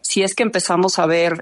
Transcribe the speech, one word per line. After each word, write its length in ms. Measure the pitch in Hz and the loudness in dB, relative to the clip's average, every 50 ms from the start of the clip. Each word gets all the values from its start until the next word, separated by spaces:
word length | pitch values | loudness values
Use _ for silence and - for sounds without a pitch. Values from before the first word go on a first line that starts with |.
| - | -8
si 200 | - - 196 190 | -4 -2 0 0
es 120 | 196 202 | 0 0
que 80 | - 240 | -2 -2
empezamos 560 | 220 - 185 180 - 180 175 180 190 - - | 0 0 -2 -2 0 0 2 2 0 2 0
a 80 | 170 | 0
ver, 340 | 160 165 170 170 170 165 165 | 2 2 2 2 0 -2 -4